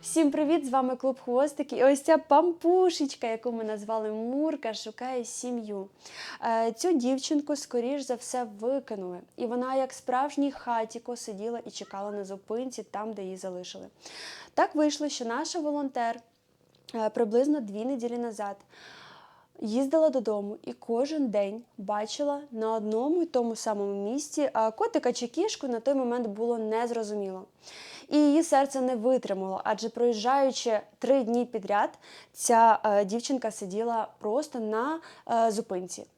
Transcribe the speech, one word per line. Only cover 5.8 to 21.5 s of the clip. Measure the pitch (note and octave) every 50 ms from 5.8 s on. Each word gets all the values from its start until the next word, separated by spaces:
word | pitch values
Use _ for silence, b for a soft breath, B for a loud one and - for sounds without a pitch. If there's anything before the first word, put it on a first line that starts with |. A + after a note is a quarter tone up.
| F#3+ G3 B B B B B B B B B B -
Е, | A#3 A3+ A3+ A3+ A3+
цю | A#3 - - F4+
дівчинку, | E4+ C4+ A#3+ B3 C4+ C4 C4+ - D#4 D4 C#4+ - D4
скоріш | C#4 - - - A#3+ A#3 B3 C#4 C#4+
за | C4+ - B3
все, | A#3 - - - B3+ B3 A3+ G#3 G3+
викинули. | A3 A#3+ C4+ C#4 C4+ - A3+ G3 F#3 F3+ F3+ F3+ - _ _
І | - A#3+
вона, | A3+ A#3+ B3 B3 B3+ C4
як | C4+ C4 C4
справжній | B3+ - - - B3+ B3+ C4+ D4 C#4+ D4 C#4 C#4+
хатіко, | C4+ - - A#3+ A#3 A3+ A3+ A3 - A#3 - - A#3+
сиділа | A#3 - - G#3+ F#3+ G#3 A#3 A#3 A#3 -
і | A3
чекала | - - G3+ - - G3 G3 G#3
на | G#3 G#3 G3
зупинці, | F#3+ G3 F#3+ _ _ G#3+ A#3 C4 C4 B3 -
там, | G#3 _ - G3+ G#3+ A3+
де | A3+ G3+
її | G3 F#3 F#3+
залишили. | F#3 - F#3+ F3+ F3+ F3+ - - F#3+ F#3 G3 _ B B B B B B B B B B B _
Так | - E4+ F#4 -
вийшло, | D4+ D4+ D4+ C#4+ - D4+ D4
що | C#4 - B3
наша | A3+ A#3 C4 D#4 D#4+ - F4+
волонтер, | D4 D4 D4 D4 C#4+ C4+ C4+ B3+ A#3 A#3 A#3 A#3+ - _ _ _ _ _ _ _ _ _ _ _ _ - -
е, | A3+ A3 G#3+
приблизно | G#3+ A#3 A#3+ G#3+ G#3 A#3+ C4 D4 D4 D4+
дві | A#3 G3+ G3 G#3 A3
неділі | B3+ C#4+ B3 A3+ A#3+ A#3 A#3+
назад | A#3+ A#3 G#3+ G#3 G#3 G3+ G3+ - - B B B B B B B B B B B B B B B B B _ -
їздила | - G#3+ G#3+ B3 C#4 C4+ D4+ D#4+ D#4 D#4
додому | B3+ C4 G#3+ A3 G#3+ G#3 G3+ G3+ G#3+ A#3
і | - -
кожен | A#3+ _ - - A#3 A#3 C4 C#4+ D#4+ D#4 C#4 A#3+
день | G3 G#3 G3+ G3